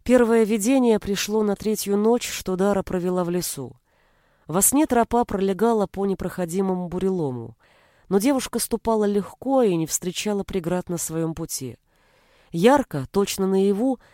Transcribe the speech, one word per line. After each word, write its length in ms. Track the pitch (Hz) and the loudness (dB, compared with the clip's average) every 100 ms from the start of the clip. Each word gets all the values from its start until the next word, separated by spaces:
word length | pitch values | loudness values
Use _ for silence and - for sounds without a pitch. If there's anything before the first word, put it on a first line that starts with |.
Первое 420 | - 247 226 226 | 4 4 6 4
видение 540 | 214 220 202 269 240 214 | 4 2 2 4 4 2
пришло 440 | - 196 - 214 | 0 -4 -2 0
на 140 | 208 196 | 0 -2
третью 400 | 214 214 196 202 | -2 -4 0 0
ночь, 320 | 214 240 - | 2 2 -2
что 280 | - - 185 | -8 -6 0
Дара 260 | 196 196 | 0 0
провела 420 | - 185 180 180 | -2 -4 -2 -2
в 60 | 175 | -2
лесу. 460 | 175 170 - 123 - _ _ _ _ _ _ - | -4 -4 -8 -12 -16 _ _ _ _ _ _ -4
Во 140 | 160 | 0
сне 260 | 196 269 311 | 2 2 2
тропа 380 | 233 226 233 | 2 2 0
пролегала 600 | 240 196 190 185 226 226 190 | 0 0 -2 2 2 2 -2
по 180 | - | -2
непроходимому 840 | 196 190 185 - 180 180 196 185 180 | -4 -2 -6 -6 -4 -2 -2 -2 -4
бурелому, 680 | 180 190 185 147 123 117 - _ _ _ _ - | -4 -2 -2 -4 -6 -12 -18 _ _ _ _ -2
но 100 | 196 | 0
девушка 400 | 226 269 - 233 | 2 0 -2 -6
ступала 460 | - 226 - 220 | -4 -4 0 0
легко 580 | 208 202 190 - 262 269 | 2 0 -2 -8 0 2
и 140 | 233 170 | 4 2
не 100 | 160 | -2
встречала 560 | - 180 170 214 202 | -4 -6 -6 -4 -4
преград 480 | 190 190 165 180 175 | -4 -6 -2 -4 -4
на 80 | 170 | -8
своем 360 | - 160 165 | -6 -4 -4
пути. 440 | 160 160 - 131 - _ _ _ _ _ _ _ | -6 -8 -10 -10 -14 _ _ _ _ _ _ _
Ярко, 540 | 170 208 277 254 147 131 | 4 6 6 2 -6 -4
точно 360 | 190 196 - 190 | -2 -2 0 0
наяву, 520 | 190 196 196 262 254 _ | 2 2 2 0 -2 _